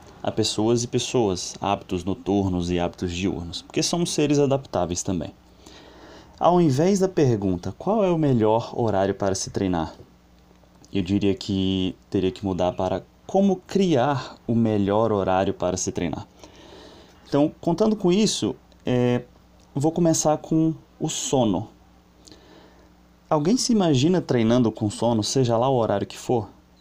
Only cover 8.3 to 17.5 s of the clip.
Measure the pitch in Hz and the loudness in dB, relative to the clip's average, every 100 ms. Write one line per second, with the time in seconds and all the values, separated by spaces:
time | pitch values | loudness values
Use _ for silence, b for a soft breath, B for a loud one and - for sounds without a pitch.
8.3 | 120 107 113 - - 113 98 98 95 98 | 4 4 2 0 -4 0 2 0 0 -2
9.3 | 95 - 101 95 87 78 - - - _ | -2 -4 -4 -2 -2 -4 -10 -20 -20 _
10.3 | _ _ _ _ - - 98 87 101 101 | _ _ _ _ -20 -8 -4 -2 0 0
11.3 | 95 - 98 95 95 92 - - 101 92 | -2 -2 -2 0 0 -2 -6 -6 -2 -2
12.3 | - 98 90 90 90 92 92 - _ - | -2 -4 -2 -2 -2 -4 -4 -8 _ -4
13.3 | 190 196 185 - 196 185 135 135 131 - | 0 2 0 -2 0 2 2 0 -2 -6
14.3 | - - 117 113 104 98 104 113 104 92 | -10 -2 0 2 2 2 2 2 0 0
15.3 | 92 98 - 90 92 127 - 85 95 - | 0 0 -2 -4 -4 -4 -4 -4 -6 -12
16.3 | - B B B B B B B B - | -20 B B B B B B B B -2
17.3 | 143 156 | 0 0